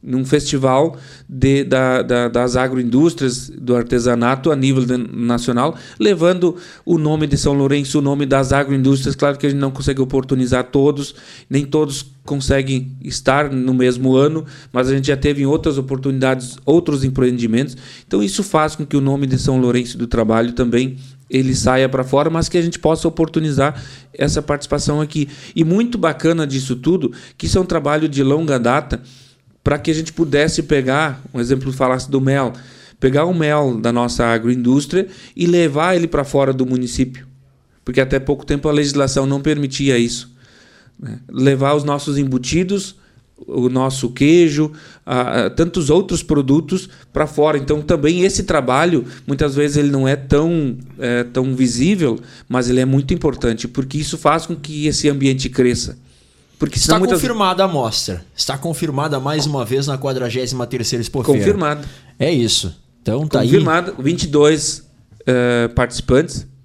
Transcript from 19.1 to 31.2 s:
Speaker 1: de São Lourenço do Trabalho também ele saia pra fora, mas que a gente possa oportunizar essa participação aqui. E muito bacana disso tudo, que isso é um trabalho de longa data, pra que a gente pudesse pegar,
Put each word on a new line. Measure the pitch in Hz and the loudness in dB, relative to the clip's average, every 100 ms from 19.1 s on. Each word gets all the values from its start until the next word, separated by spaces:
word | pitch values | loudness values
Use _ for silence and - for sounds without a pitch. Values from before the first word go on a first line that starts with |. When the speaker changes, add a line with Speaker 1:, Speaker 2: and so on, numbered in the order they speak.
| 139 139 | 0 0
Speaker 1:
de | 127 | 0
São | - 131 | 0 2
Lourenço | 123 120 120 - | 2 0 -2 -6
do | 120 | -4
Trabalho | 117 110 110 117 | 0 2 2 0
também | 120 123 117 131 131 - - _ | 0 0 2 0 -6 -16 -20 _
ele | 131 131 120 | 0 0 0
saia | 127 127 131 | 2 2 2
pra | 131 | 0
fora, | 131 139 151 | 0 2 2
mas | 165 160 | 0 0
que | 175 | 0
a | |
gente | 170 165 | -2 0
possa | 156 160 170 | 0 0 -2
oportunizar | 160 160 - 160 135 139 139 - - - | -2 -2 -2 -2 0 0 -2 -14 -20 -20
essa | - 143 160 | -4 -2 -2
participação | 147 147 - 151 147 147 | -4 -6 -4 -4 -2 -2
aqui. | 151 151 139 - - - | -2 -4 -6 -8 -10 0
E | |
muito | 160 185 240 240 | 2 2 0 0
bacana | 170 151 165 165 151 | -2 0 0 0 0
disso | 135 131 123 | -4 -4 -4
tudo, | 151 180 143 - - _ | 0 0 0 -6 -20 _
que | - | -2
isso | 196 | 0
é | |
um | 185 | 0
trabalho | 170 143 151 156 | -2 0 0 0
de | 139 | 0
longa | 135 147 160 135 | 2 2 0 0
data, | 117 135 143 120 - - - _ _ _ | 2 0 -2 -8 -10 -20 -20 _ _ _
pra | - 147 | -2 -2
que | 156 | 0
a | |
gente | 160 160 | -2 -4
pudesse | - 165 143 151 - | -2 0 2 2 0
pegar, | 156 147 131 135 156 135 | 0 0 2 0 0 -4